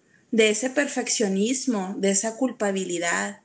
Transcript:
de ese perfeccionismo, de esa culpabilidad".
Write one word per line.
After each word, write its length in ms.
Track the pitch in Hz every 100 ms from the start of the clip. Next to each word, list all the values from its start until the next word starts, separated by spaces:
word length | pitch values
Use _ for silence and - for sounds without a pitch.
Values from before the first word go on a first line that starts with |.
| _ _ -
de 180 | 226 214
ese 200 | 214 254
perfeccionismo, 1300 | 277 277 - 240 - 202 190 214 262 - 214 185 214
de 140 | 196
esa 240 | 190 226 220
culpabilidad". 1080 | 262 220 202 190 185 175 170 185 202 208